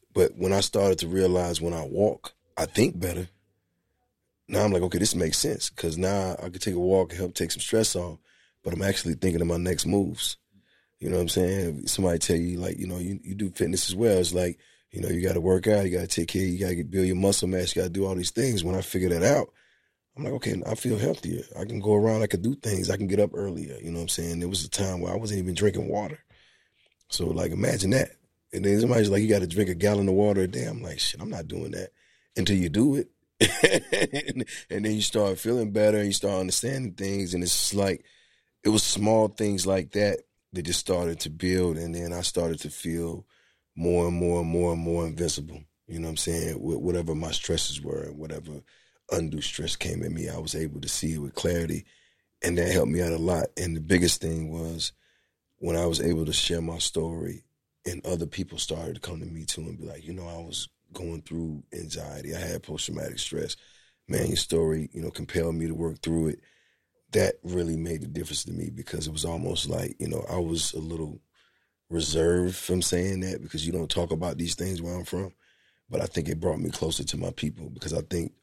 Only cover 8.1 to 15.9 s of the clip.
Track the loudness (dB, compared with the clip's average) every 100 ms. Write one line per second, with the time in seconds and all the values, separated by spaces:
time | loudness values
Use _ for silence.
8.1 | -10 _ _ _ _ -6 -2 0 0 0
9.1 | 0 2 2 2 2 0 0 2 2 2
10.1 | -2 -6 -6 _ _ _ _ _ -8 -2
11.1 | 0 2 2 2 2 -2 -4 -2 0 2
12.1 | 2 2 2 2 -2 -4 -4 -4 -4 -4
13.1 | -6 -6 -4 -4 0 0 2 0 2 4
14.1 | 6 4 2 0 -2 _ _ _ -6 -2
15.1 | 0 2 2 4 4 6 4 4